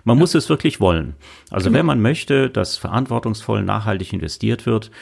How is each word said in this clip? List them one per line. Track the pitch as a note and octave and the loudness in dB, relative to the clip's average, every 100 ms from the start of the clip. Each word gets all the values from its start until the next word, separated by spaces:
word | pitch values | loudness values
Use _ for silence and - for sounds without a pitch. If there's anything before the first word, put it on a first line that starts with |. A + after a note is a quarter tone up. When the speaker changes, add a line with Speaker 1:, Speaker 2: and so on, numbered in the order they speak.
| A2+ | 2
Speaker 1:
Man | B2+ | 4
Speaker 2:
Ja. | |
Speaker 1:
muss | F3 E3 | 6 4
es | - | 2
wirklich | D3+ D#3 - | 0 0 2
wollen. | F#2+ E2 B1+ - - - - | 2 2 -2 -12 -20 -20 -8
Also | F#2+ F#2 | -2 2
Speaker 2:
Genau. | C#3+ | 2
Speaker 1:
wenn | E3 | 2
man | B2+ | 2
möchte, | A2 D#3 - C#3 C3 | 2 0 0 0 0
dass | G#2+ F#2 - | -2 -4 -6
verantwortungsvoll | - G#2+ C3 A#2 A2 G#2+ - G#2+ | -4 -4 -2 -4 -4 -6 -4 -2
nachhaltig | G2 G#2 G#2+ F#2+ F#2 | -2 -2 -2 -4 -4
investiert | F#2+ D#2+ - A2 A#2 - | -6 -6 -4 -2 -2 -2
wird, | A2 G#2+ - | -2 -4 -16